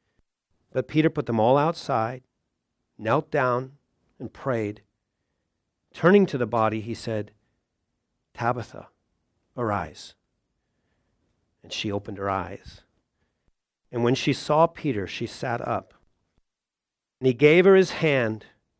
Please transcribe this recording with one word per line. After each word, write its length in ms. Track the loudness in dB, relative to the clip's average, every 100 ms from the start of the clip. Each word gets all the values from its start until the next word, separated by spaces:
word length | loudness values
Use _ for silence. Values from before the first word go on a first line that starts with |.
| _ _ _ _ _ _ _
But 180 | -6 -2
Peter 200 | 0 0
put 180 | 0 -2
them 120 | 0
all 180 | 4 4
outside, 680 | 2 -2 -4 -4 -4 -6 -18 _ _ _ _ _ _ -10
knelt 340 | -2 -2 0
down, 400 | -2 0 -2 -6 -14 _ _ _ _
and 140 | -16
prayed. 480 | -10 -6 -4 -4 -8 _ _ _ _ _ _ _ _ _ _ _
Turning 320 | 0 4 6 4
to 120 | 0
the 80 | -4
body, 360 | 0 0 -2
he 120 | -8
said, 380 | -10 -6 -6 -8 _ _ _ _ _ _ _ _ _ _
"Tabitha, 560 | -6 -4 -4 -8 -16 -20 _ _ _ _ _ _ -6
arise." 600 | -4 -2 -4 -12 -20 -20 _ _ _ _ _ _ _ _ _ _ _ _ _ _
And 80 | -14
she 200 | -8 -6
opened 260 | -6 -8 -8
her 120 | -4
eyes. 520 | -4 -6 -12 -20 -20 _ _ _ _ _ _ _ _ _ _ _
And 120 | -2
when 120 | 0 0
she 180 | -2
saw 340 | -4 0 2 2
Peter, 400 | 0 -4 -4 -6
she 180 | -8 -10
sat 400 | -8 -8 -6 -4
up. 280 | -6 -6 _ _ _ _ _ _ _ _ _ _ _ _ _
And 60 | 0
he 80 |
gave 320 | 6 6 8 8
her 100 | 6
his 160 | 4
hand, 540 | 0 0 2 0 -4 -10 _ _